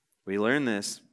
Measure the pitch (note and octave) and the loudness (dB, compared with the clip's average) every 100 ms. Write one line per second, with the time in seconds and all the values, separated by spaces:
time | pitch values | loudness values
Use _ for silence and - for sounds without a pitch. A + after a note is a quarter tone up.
0 | _ _ - G2+ G#2+ D3 B2+ G#2 G2+ - | _ _ -4 0 2 2 2 -2 -4 -10
1 | - | -16